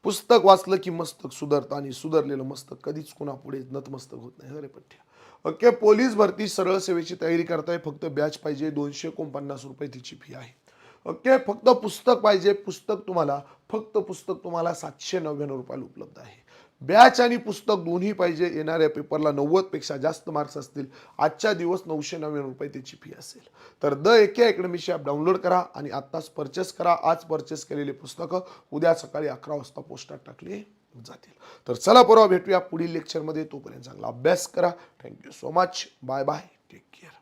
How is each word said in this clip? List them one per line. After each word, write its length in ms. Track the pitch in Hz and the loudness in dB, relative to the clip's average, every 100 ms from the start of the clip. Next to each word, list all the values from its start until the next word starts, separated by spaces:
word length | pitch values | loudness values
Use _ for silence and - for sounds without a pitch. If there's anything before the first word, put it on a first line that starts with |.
पुस्तक 420 | 196 196 - 240 | -4 -6 4 8
वाचलं 320 | 190 185 185 190 | 10 8 6 -2
की 140 | 185 | -2
मस्तक 420 | 170 160 - 143 | -6 -8 -10 -16
सुधारतं 440 | - 147 143 - 143 | -10 0 0 0 -8
आणि 160 | 139 | -8
सुधारलेलं 500 | 127 160 156 139 139 | -10 0 0 0 -6
मस्तक 340 | 131 143 - 131 | -8 -12 -16 -12
कधीच 280 | 143 151 151 | -10 -10 -12
कुणापुढे 460 | - 143 135 139 131 | -12 -12 -12 -12 -12
नतमस्तक 580 | 127 139 139 131 - 123 | -10 -12 -12 -16 -16 -18
होत 100 | 120 - | -18 -20
नाही. 160 | 131 151 | -18 -16
अरे 80 | 139 | -16
पठ्ठ्या. 380 | - _ _ _ _ - _ - | -20 _ _ _ _ -20 _ -8
ओके, 200 | 160 233 | 4 4
पोलीस 440 | 240 214 214 254 | 6 6 6 4
भरती 340 | 214 202 180 208 | 4 2 2 -4
सरळ 300 | - 185 190 | -2 0 0
सेवेची 380 | 185 170 165 180 | 0 -4 -4 -6
तयारी 220 | 165 170 | -2 -2
करताय, 360 | 165 165 151 170 | -2 -4 -4 -6
फक्त 200 | 156 147 | -6 -8
बॅच 340 | 160 139 151 151 | -6 -2 -4 -4
पाहिजे, 320 | 151 139 156 | -8 -6 -4
दोनशे 380 | 143 143 143 165 | -4 -6 -8 -10
एकोणपन्नास 560 | 156 156 139 139 135 | -10 -10 -10 -10 -12
रुपये 240 | 135 131 143 | -14 -14 -14
तिची 280 | 123 123 151 | -12 -20 -20
फी 180 | - | -20
आहे. 200 | 131 120 _ _ _ - _ - | -20 -20 _ _ _ -20 _ -12
ओके, 280 | 160 262 262 | -4 4 4
फक्त 300 | 262 214 240 | 2 2 2
पुस्तक 440 | - 208 - - | 2 -8 -2 2
पाहिजे, 400 | 247 214 196 185 | 4 4 4 2
पुस्तक 420 | 202 196 - - 202 202 | 0 -4 -12 -6 -6 -4
तुम्हाला, 340 | 180 143 143 - _ _ | -2 -2 -4 -8 _ _
फक्त 280 | 220 214 214 | -8 -4 -6
पुस्तक 360 | 196 185 - 180 | -4 -12 -10 -10
तुम्हाला 300 | 180 170 170 | -6 -4 -4
सातशे 440 | 160 156 - - 185 | -4 -12 -14 -8 -6
नव्याण्णव 380 | 156 147 143 135 | -6 -8 -8 -10
रुपयाला 280 | 123 131 | -10 -14
उपलब्ध 340 | 123 - 104 - | -14 -18 -20 -20
आहे. 300 | 123 - _ - _ _ | -20 -20 _ -20 _ _
बॅच 400 | 135 202 247 240 | 2 10 10 8
आणि 160 | 240 240 | 2 2
पुस्तक 380 | 208 196 - | -4 -6 -2
दोन्ही 380 | 202 165 175 196 | -2 -2 -2 -2
पाहिजे. 380 | 190 175 156 175 | 0 -2 0 -2
येणाऱ्या 360 | 156 156 165 156 | -2 -4 2 2
पेपरला 400 | 151 147 156 151 | 0 -6 -2 0
नव्वदपेक्षा 680 | 143 147 185 190 - - 143 | 0 2 2 0 -8 -8 -4
जास्त 340 | 156 165 - | -4 -4 -8
मार्क्स 260 | 147 143 147 | -6 -6 -10
असतील, 300 | 131 143 139 - - - | -12 -12 -12 -16 -20 -2
आजच्या 340 | 151 156 214 | -2 0 -2
दिवस 280 | 180 170 180 175 | 0 -2 -4 -4
नऊशे 300 | 156 147 170 | -8 -8 -8
नव्याण्णव 320 | 151 147 135 | -6 -6 -8
रुपये 200 | 131 143 | -10 -12
त्याची 280 | 143 127 - | -12 -18 -20
फी 80 | - - | -20 -20
असेल. 300 | - - _ _ - _ | -20 -20 _ _ -20 _
तर 120 | 147 | -2
द 120 | 139 180 | 2 6
एके 380 | 233 208 220 | 8 6 6
अकॅडमीची 480 | 233 185 185 175 170 | 4 4 -4 -6 -6
ॲप 120 | 165 | -4
डाउनलोड 320 | 143 147 160 185 | -4 0 0 0
करा 260 | 180 180 - | 2 0 0
आणि 160 | - 143 | -10 -8
आत्ताच 380 | 131 - 160 156 | -8 -8 -12 -10
परचेस 440 | - 143 185 185 | -10 -8 -6 -8
करा. 240 | - 170 170 | -2 0 2
आज 140 | 160 165 | 0 -2
परचेस 480 | 165 156 - 156 | -2 -6 -6 -12
केलेली 280 | - 147 143 | -8 -6 -6
पुस्तकं 480 | 135 143 - 165 185 185 - _ | -10 -16 -12 -6 -6 -8 -20 _
उद्या 240 | 147 165 | 0 2
सकाळी 340 | 165 - 147 151 | 2 -2 -6 -6
अकरा 260 | 127 - | -8 -10
वाजता 260 | 147 - - | -10 -10 -18
पोस्टात 380 | 143 127 - 143 - | -16 -18 -18 -20 -20
टाकली 360 | 127 165 208 208 _ _ 123 113 | -20 -14 -14 -16 _ _ -20 -20
जातील. 260 | - _ _ - - - | -20 _ _ -20 -16 -8
तर 60 | |
चला, 280 | 120 185 247 | -2 6 8
परवा 240 | 240 226 214 | 10 8 8
भेटूया 320 | 180 190 185 | 4 2 -2
पुढील 320 | 180 165 170 | 0 -6 -6
लेक्चरमध्ये. 540 | 160 - 165 156 156 | -6 -8 -8 -6 -8
तोपर्यंत 380 | 156 143 - 127 | -8 -12 -16 -20
चांगला 240 | 127 101 113 | -20 -12 -12
अभ्यास 400 | 120 147 175 - | -2 2 2 -2
करा. 240 | - 175 175 - _ | -2 -2 -2 -20 _
Thank 160 | - - | -20 -20
you 140 | 277 | -20
so 240 | - 131 165 | -14 -2 0
much. 520 | 180 - - _ 127 | 0 -4 -12 _ -8
Bye 120 | 135 | -4
bye. 260 | 135 - - _ _ | -4 -4 -12 _ _
Take 320 | - _ _ | -20 _ _
care. 140 | 160 - | -20 -20